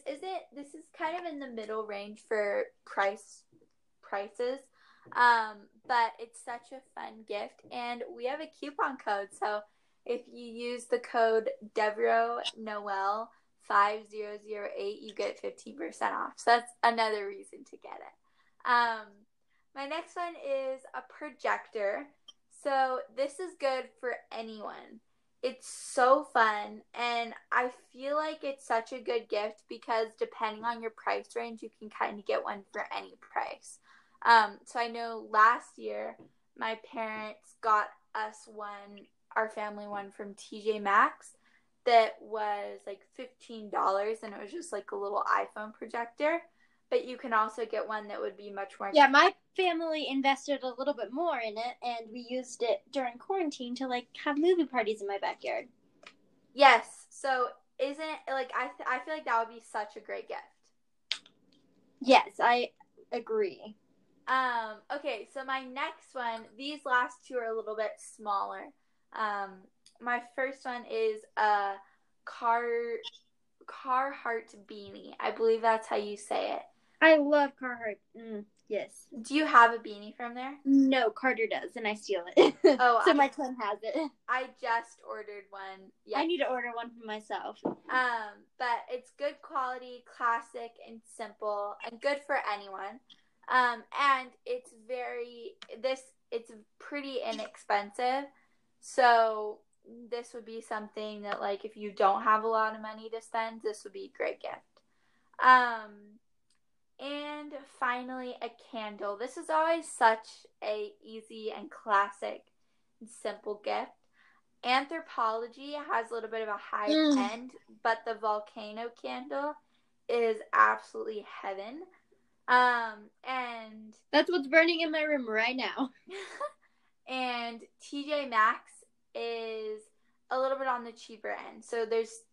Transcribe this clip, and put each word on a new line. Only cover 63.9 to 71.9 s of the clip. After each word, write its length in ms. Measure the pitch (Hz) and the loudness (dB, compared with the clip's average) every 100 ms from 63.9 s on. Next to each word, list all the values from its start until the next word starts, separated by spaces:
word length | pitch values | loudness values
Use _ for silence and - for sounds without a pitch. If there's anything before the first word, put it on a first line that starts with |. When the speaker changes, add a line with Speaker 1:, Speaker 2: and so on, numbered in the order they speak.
| _ _ _ - | _ _ _ -2
Speaker 1:
Um, 500 | 262 254 233 220 208 - 285 | 0 2 -2 -4 -8 -8 -6
okay, 320 | 285 220 233 | -4 -6 -8
so 100 | 269 | -10
my 200 | 269 269 | -6 -6
next 500 | 254 262 320 - - | -6 -6 -8 -8 -12
one, 320 | 262 233 226 220 214 | -8 -6 -6 -10 -12
these 300 | 277 294 277 | -10 -8 0
last 400 | 247 - - - | 0 0 -6 -10
two 100 | 254 | -6
are 140 | 226 | -4
a 40 | 220 | -4
little 200 | 214 220 | -4 -4
bit 160 | 214 - | -4 -6
smaller. 680 | - - 214 196 202 190 - - _ _ _ | -18 -10 -4 -2 -4 -8 -12 -18 _ _ _
Um, 500 | - 214 202 196 185 - _ _ - | -4 -4 -4 -8 -12 -20 _ _ -10
my 220 | 240 240 240 - | -4 -2 -4 -4
first 300 | 262 269 254 | -4 -4 -8
one 200 | 240 226 | -8 -4
is 360 | 220 220 214 - - | 0 0 -2 -4 2
a 360 | 214 208 196 196 - | 4 4 2 -4 -12